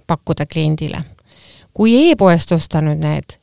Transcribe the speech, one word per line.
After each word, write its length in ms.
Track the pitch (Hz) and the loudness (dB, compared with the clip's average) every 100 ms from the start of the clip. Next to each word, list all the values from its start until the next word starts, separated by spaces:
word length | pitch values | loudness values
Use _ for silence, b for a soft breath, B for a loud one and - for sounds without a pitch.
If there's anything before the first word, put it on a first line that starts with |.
| - | -6
pakkuda 380 | 160 - 160 151 | -6 -4 -6 -4
kliendile. 580 | 165 156 156 156 151 151 - b b b b b | -4 -2 -2 -6 -10 -12 -16 b b b b b
Kui 360 | - 220 240 330 | -2 2 4 4
e-poest 400 | 302 190 170 - | 4 4 2 0
osta 300 | 170 - 160 | -2 -2 -2
nüüd 180 | 156 151 | -2 -2
need 380 | 151 151 - - | -2 -4 -8 -16